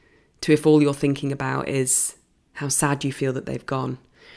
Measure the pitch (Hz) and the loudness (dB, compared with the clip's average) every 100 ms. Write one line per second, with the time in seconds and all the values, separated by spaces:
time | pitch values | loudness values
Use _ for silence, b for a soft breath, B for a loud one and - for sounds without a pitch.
0 | b b b b - 151 156 151 143 139 | b b b b 2 4 6 6 4 2
1 | 143 139 139 135 131 135 - 135 131 - | 0 0 -4 -4 -4 -4 -2 -2 0 0
2 | - - _ _ _ - 143 - 143 143 | -2 -8 _ _ _ -8 -4 0 0 0
3 | 139 - 135 131 - 127 - 131 131 127 | -4 -4 -4 -4 -6 -8 -6 -6 -6 -8
4 | _ B B | _ B B